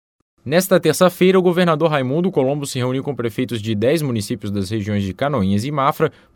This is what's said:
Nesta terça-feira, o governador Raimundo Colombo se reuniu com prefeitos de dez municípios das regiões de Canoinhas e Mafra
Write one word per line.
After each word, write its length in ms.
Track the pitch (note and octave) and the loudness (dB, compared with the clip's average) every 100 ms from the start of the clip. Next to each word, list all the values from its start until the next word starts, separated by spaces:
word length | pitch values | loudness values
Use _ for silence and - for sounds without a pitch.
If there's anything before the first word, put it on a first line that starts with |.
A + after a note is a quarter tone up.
| _ _ _ _ | _ _ _ _
Nesta 340 | A#2+ E3 F3+ F3+ | 0 0 4 2
terça-feira, 580 | D#3 - F3+ - F#3 F#3 | 2 4 2 4 4 4
o 60 | |
governador 480 | F3+ F3 F3 D3+ D#3+ | 4 2 2 2 2
Raimundo 400 | D3+ B2+ D#3 F#3 | 0 0 0 0
Colombo 340 | D3+ C3 D3 | 0 0 -2
se 140 | C#3 C3 | -4 -4
reuniu 240 | B2 C3+ | -2 -2
com 100 | C#3+ | -6
prefeitos 480 | B2+ A#2 A#2+ B2+ A#2 | -6 -6 -4 -4 -4
de 140 | G#2+ | -4
dez 280 | G#2 A#2 D#3+ | 0 0 0
municípios 500 | C#3+ A#2 G2+ A#2+ G#2 | -2 -4 -4 -6 -4
das 180 | G2+ F#2 | -4 -4
regiões 320 | A2+ G2+ G2+ | -4 -2 -2
de 100 | G2 | -2
Canoinhas 520 | F#2 C#3 C3+ F#2+ G2+ | -2 -2 0 0 0
e 80 | C3+ | -2
Mafra 400 | D3 C#3 - D#3+ - _ | -2 -2 0 -4 -4 _